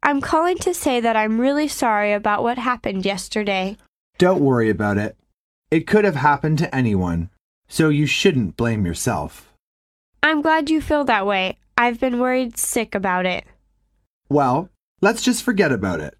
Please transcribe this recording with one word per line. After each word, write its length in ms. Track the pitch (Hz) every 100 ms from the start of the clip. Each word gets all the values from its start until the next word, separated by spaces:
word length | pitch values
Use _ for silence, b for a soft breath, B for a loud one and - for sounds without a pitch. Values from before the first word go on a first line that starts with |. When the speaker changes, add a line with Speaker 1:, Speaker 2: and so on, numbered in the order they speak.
Speaker 1:
I'm 180 | 285 285
calling 360 | - 311 349 359
to 140 | -
say 260 | 349 - 247
that 160 | 233 220
I'm 240 | 214 220
really 280 | 254 285 302
sorry 460 | - 247 214 208
about 300 | 208 214 208
what 140 | 233 254
happened 480 | 240 247 - 196 190
yesterday. 720 | 190 - 220 208 190 190 214 _ _ _ _
Speaker 2:
Don't 240 | 180 185
worry 280 | 139 127 110
about 280 | 92 104 101
it. 180 | 110 - _ _ _ _ _
It 180 | 160 156
could 160 | 208
have 120 | 208 147
happened 420 | 147 143 156 156
to 160 | 165 131
anyone, 540 | 123 98 90 85 87 _ _ _ _
so 220 | - 160
you 160 | 147 151
shouldn't 520 | - 202 147 101 -
blame 280 | 117 110 90
yourself. 680 | 82 - 95 73 - - _ _ _ _ _ _ _
Speaker 1:
I'm 180 | 302 311
glad 280 | 302 320 294
you 120 | 320
feel 220 | 277 302 277
that 200 | 220 196
way. 320 | 196 185 - _ -
I've 220 | 240 233
been 200 | 262 240
worried 380 | 254 254 254 226
sick 360 | - - 220
about 320 | 202 190 180 185
it. 200 | 180 - _ _ _ _ _ _ _ _
Speaker 2:
Well, 400 | 143 135 135 190 _ _ _
let's 200 | 196 214
just 220 | - 247
forget 280 | - 202 170
about 280 | 120 95 85
it. 160 | 76 -